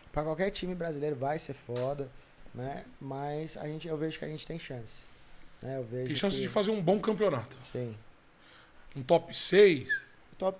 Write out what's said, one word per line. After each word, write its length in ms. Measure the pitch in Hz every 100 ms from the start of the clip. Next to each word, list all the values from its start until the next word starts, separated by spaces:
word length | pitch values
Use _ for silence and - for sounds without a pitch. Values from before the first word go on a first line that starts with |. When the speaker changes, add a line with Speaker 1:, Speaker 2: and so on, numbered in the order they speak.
| -
Speaker 1:
pra 120 | -
qualquer 260 | 151 156 190
time 240 | 202 180
brasileiro 400 | 180 170 147 147
vai 240 | 135 135 160
ser 140 | -
foda, 560 | 135 - 120 127 143 131 - - - -
né? 300 | 117 131 143 - -
Mas 560 | 135 135 143 147 160 -
a 100 | 151
gente, 180 | 156 165
eu 100 | 156
vejo 220 | 160 156
que 60 |
a 40 | 151
gente 160 | 151 -
tem 120 | 165
chance, 460 | - 127 110 - - - - - - -
né? 160 | 117 151
Eu 60 |
vejo 240 | 117 123 127
Speaker 2:
Tem 80 | 139
chance 200 | 196 135
Speaker 1:
que 60 |
Speaker 2:
de 60 | -
fazer 240 | 214 202
um 100 | 220
bom 160 | 170 208
campeonato. 580 | 220 208 208 131 - -
Speaker 1:
Sim. 320 | - 123 120 107 - - - - - - - - - 139
Speaker 2:
Um 60 |
top 340 | 127 170 165 -
seis? 500 | - 185 202 147 98 - - - - -
Speaker 1:
Top, 220 | 190